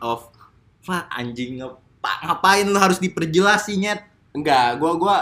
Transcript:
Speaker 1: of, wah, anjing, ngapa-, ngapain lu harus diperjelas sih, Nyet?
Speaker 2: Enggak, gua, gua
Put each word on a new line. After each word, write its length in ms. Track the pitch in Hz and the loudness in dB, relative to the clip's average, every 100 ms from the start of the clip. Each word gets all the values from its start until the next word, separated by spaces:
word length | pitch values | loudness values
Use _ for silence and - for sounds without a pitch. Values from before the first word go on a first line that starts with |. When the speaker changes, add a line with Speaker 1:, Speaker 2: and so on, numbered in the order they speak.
Speaker 1:
of, 340 | 117 117 - _ - _ _ _ | -6 -6 -8 _ -20 _ _ _
wah, 220 | - 180 - | -8 -8 -6
anjing, 500 | 123 120 120 123 127 | -8 -8 -8 -10 -10
ngapa-, 200 | 131 - _ _ - - | -14 -16 _ _ -10 -8
ngapain 380 | 160 170 185 202 | -6 0 2 4
lu 120 | 202 202 | 2 4
harus 220 | 190 185 | 4 2
diperjelas 640 | 185 - 165 160 202 208 | -2 -4 0 2 4 2
sih, 100 | - 202 | 0 -4
Nyet? 260 | 208 208 - _ _ | -2 -4 -10 _ _
Speaker 2:
Enggak, 460 | 147 151 135 120 120 | -4 2 4 4 2
gua, 180 | 160 | 0
gua 200 | 170 190 190 | 0 2 2